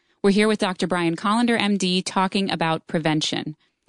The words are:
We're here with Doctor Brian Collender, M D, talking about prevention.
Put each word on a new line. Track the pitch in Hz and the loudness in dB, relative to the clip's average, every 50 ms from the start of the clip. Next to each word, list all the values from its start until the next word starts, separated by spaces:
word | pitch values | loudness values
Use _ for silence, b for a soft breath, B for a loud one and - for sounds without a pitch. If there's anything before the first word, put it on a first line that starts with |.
| _ _ _ _ | _ _ _ _
We're | - 202 | 2 2
here | 190 208 214 220 | 4 4 4 2
with | 214 - | 2 0
Doctor | 220 185 185 - 190 | -2 -2 -2 -2 -4
Brian | 170 185 175 170 165 165 | -2 0 0 0 0 -2
Collender, | - - 202 214 233 240 233 233 220 | 0 0 0 2 2 2 2 2 2
M | 208 208 202 | 0 0 0
D, | 185 190 180 180 185 | 0 0 0 0 0
talking | 185 - - 196 190 190 - 202 196 - | -2 -2 -2 0 0 0 0 -2 -2 -2
about | - 170 170 160 160 165 - | -2 -2 0 0 -2 -2 -4
prevention. | - - 170 151 160 156 156 - - - - - 156 156 _ _ _ _ _ _ | -4 -4 -2 0 0 0 0 0 -2 -4 -6 -6 -8 -12 _ _ _ _ _ _